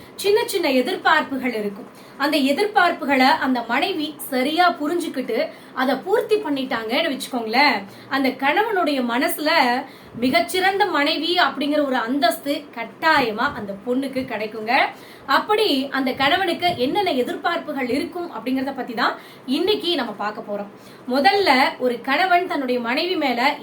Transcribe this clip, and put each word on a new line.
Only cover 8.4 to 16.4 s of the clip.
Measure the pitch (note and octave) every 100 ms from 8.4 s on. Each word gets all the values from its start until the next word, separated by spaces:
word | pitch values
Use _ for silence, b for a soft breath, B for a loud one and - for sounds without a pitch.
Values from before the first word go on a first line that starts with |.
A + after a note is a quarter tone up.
| C4+ F4 A4+ G4 D4+ C#4
மனசுல | A#3+ A#3 E4 F4 D4+ E4 B3 B3 C#4+ B B -
மிகச்சிறந்த | B3+ E4+ E4+ F#4 F#4 G4 G4+
மனைவி | D4+ D4 D#4+ E4 F4
அப்படிங்கிற | C#4+ - C#4+ D4 C#4
ஒரு | B3+
அந்தஸ்து | A3+ C#4+ E4+ E4 C#4 D#4 - A#3+
கட்டாயமா | A3 - D#4+ D4+ A#3 G#3 C#4
அந்த | B3+ G3+ G3 B3
பொண்ணுக்கு | B3+ C4+ B3+ B3+
கிடைக்குங்க. | G#3+ G#3+ A3+ A3 C4+ G4+ B B B -
அப்படி | C#4+ - G#4+ G#4 C4+ C#4
அந்த | C4+ C4
கணவனுக்கு | B3 C4+ F#4